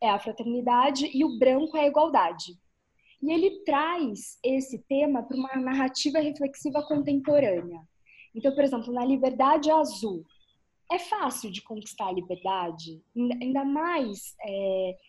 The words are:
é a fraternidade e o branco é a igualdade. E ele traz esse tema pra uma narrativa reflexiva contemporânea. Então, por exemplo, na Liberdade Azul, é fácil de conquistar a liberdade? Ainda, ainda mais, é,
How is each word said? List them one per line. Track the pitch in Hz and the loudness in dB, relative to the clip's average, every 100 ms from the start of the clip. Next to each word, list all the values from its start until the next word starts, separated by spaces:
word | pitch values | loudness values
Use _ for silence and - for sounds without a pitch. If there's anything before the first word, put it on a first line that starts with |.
é | 226 | 2
a | 202 | 2
fraternidade | 226 208 233 240 240 240 269 269 294 | -2 -6 -4 -2 2 4 4 2 -2
e | 262 | 2
o | 302 226 | 2 4
branco | 254 262 311 311 | 4 4 0 2
é | |
a | 285 | 4
igualdade. | 294 320 262 170 170 - 175 _ _ _ _ _ _ | 4 4 4 2 -2 -14 -18 _ _ _ _ _ _
E | 277 | 0
ele | 330 381 - | 2 2 0
traz | - 277 311 349 269 196 - - | 0 0 0 -2 -2 -4 -12 -4
esse | 247 269 262 247 - | 0 0 -2 -10 -2
tema | 277 294 254 | 0 2 0
pra | 233 262 | -2 -6
uma | 262 262 | -4 -4
narrativa | 254 269 262 269 302 311 | -2 0 -2 0 0 0
reflexiva | 302 294 277 - 294 285 294 | 0 -2 -6 -4 -4 -4 -2
contemporânea. | 294 277 277 269 294 233 175 175 165 160 _ _ - - | -2 0 0 4 4 4 0 -4 -14 -18 _ _ -20 -16
Então, | 220 269 | -2 0
por | 277 | 2
exemplo, | 277 240 233 | 2 0 -4
na | 247 | -2
Liberdade | 247 269 262 262 269 311 294 | 0 2 0 2 4 4 6
Azul, | 311 285 - 220 175 - _ _ _ _ _ _ | 4 2 -2 -6 -6 -12 _ _ _ _ _ _
é | 359 | -6
fácil | - 427 277 240 214 | -4 -4 -4 -6 -10
de | 190 | -12
conquistar | - 220 214 - 196 | -12 -14 -14 -8 -4
a | |
liberdade? | 180 180 180 185 190 175 165 165 160 _ | -4 -6 -6 -4 -2 -4 -8 -14 -18 _
Ainda, | 233 240 240 | -4 -2 -2
ainda | 254 269 | -2 -2
mais, | 277 285 339 339 233 196 - - | 0 -2 0 -2 -4 -8 -16 -14
é, | 202 196 196 190 185 185 | -8 -4 -2 -2 -4 -6